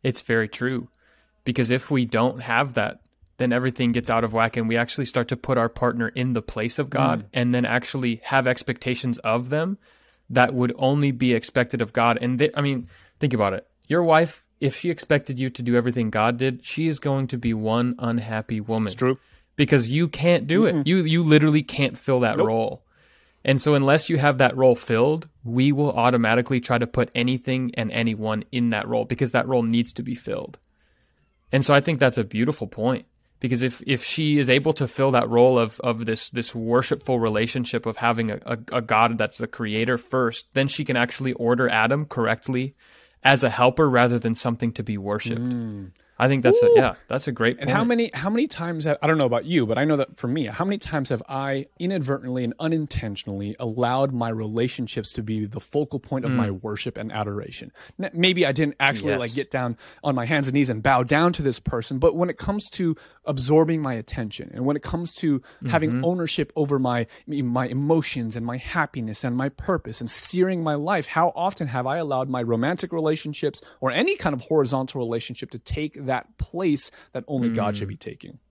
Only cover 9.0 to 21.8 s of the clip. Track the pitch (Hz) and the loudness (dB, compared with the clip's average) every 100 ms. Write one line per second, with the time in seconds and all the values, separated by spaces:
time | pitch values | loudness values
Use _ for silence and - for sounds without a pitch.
9 | 127 117 110 113 127 147 170 196 _ _ | -4 -2 0 -2 0 -2 -2 -6 _ _
10 | _ _ _ 127 123 127 123 120 131 147 | _ _ _ 4 4 4 0 2 2 2
11 | 143 123 127 113 - 135 123 123 110 - | 2 2 2 2 0 0 0 -2 -2 2
12 | 117 117 123 127 147 147 143 131 - - | 2 2 0 0 0 2 -2 -2 -8 -20
13 | _ _ 147 117 101 95 _ _ _ 165 | _ _ -2 2 0 0 _ _ _ 2
14 | 170 156 165 - _ _ 139 - 175 156 | 6 6 4 -2 _ _ -4 -2 -4 -6
15 | - - - 127 131 123 120 120 120 123 | 0 0 0 -4 -4 -4 2 2 2 0
16 | 110 107 110 120 131 127 - - 160 147 | 0 2 2 2 -2 -2 -8 -2 -2 -2
17 | 147 135 131 127 117 110 110 113 123 123 | -2 -2 -2 -2 -2 0 0 2 0 -2
18 | 120 117 110 110 110 110 104 113 104 - | -2 -2 -4 -6 -4 -6 -2 -2 -2 0
19 | 127 131 _ _ _ - 147 143 113 143 | 0 0 _ _ _ -2 4 4 4 0
20 | 170 - 170 175 127 175 220 160 139 185 | 0 0 2 2 2 2 4 2 2 2
21 | 156 165 160 151 151 151 - - | 2 2 6 6 8 2 0 -2